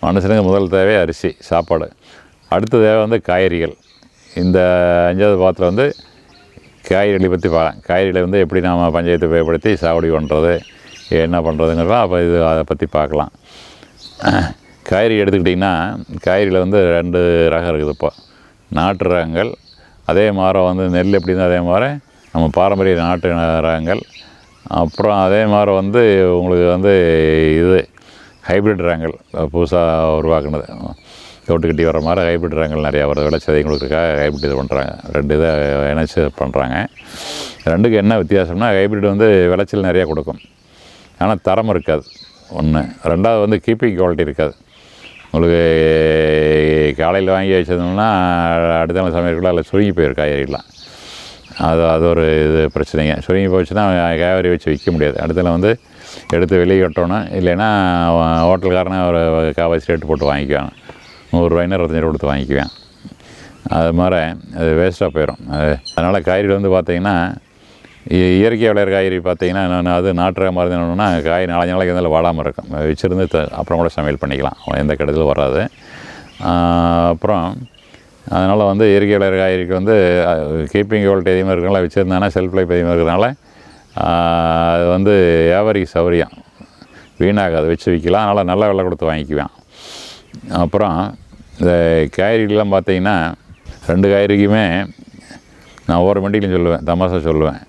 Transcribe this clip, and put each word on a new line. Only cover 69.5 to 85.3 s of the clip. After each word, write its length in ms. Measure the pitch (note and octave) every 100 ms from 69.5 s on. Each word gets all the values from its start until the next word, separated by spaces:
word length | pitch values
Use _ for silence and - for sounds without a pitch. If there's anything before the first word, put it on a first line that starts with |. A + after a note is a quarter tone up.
| F#2
என்னென்ன, 300 | F#2+ F2+ F2
அது 160 | F2 F#2
நாட்டு 280 | F2 F2+ F#2+
ரகம் 140 | F#2+ F2+
மாதிரி 180 | F2 F2
என்னன்னா, 320 | E2+ F2+ G#2 F2
காய் 220 | D2+ E2+
நாலஞ்சு 300 | F#2 F2 F2
நாளைக்கு 180 | F#2 F#2
இருந்தாலும் 220 | F2+ F2 D#2
வாடாம 240 | E2+ E2
இருக்கும். 300 | C#2+ C2+ -
வச்சிருந்து 540 | D2+ D#2 D2+ F#2 F2+ F#2
த-, 220 | E2 D2
அப்புறம் 280 | - D#2+ E2+
கூட 100 | E2+
சமையல் 300 | - D2 C#2+
பண்ணிக்கலாம், 360 | D2 C2+ C2+ - - C#2+
எந்த 160 | D2
கெடுதலும் 360 | D2 D2 D2+ D2+
வராது. 300 | C#2 C#2 C2+ A2 - - - - - - - -
ஆ, 60 | F2 F2 E2+ E2+ E2+ E2+
அப்புறம் 360 | E2+ - G2+ E2+ F2+ B2+ _ _ - _ _ -
அதனால 340 | F2+ F#2 G#2
வந்து 220 | G2+ G2 A2
இயற்கை 260 | G2+ G2+ G2+
விளையிற 200 | G2 F#2
காய்கறிக்கு 380 | F#2+ F#2 F2 F#2
வந்து, 160 | G2 A2 F2+ F2 E2+
அ, 60 | E2 D2+ D#2+ D2
கீப்பிங் 320 | G2+ G#2 G#2+ G2+
குவாலிட்டி 280 | G2 F2+
அதிகமா 180 | F#2 F#2+
இருக்கறனால, 320 | F#2 F2 G2
வச்சிருந்தாங்கன்னா 480 | F2+ - F#2 F#2 G2+
ஷெல்ஃப் 240 | F2 F#2 F#2+
லைஃப் 140 | F2+
அதிகமா 200 | F2 E2+
இருக்கறனால, 380 | E2+ E2 F2 A2+ - _ - - - _ -
ஆ, 120 | - E2+ E2+ E2+ E2 E2 E2+
அது 140 | E2+ F2
வந்து 260 | F2+ G2 G2+ F2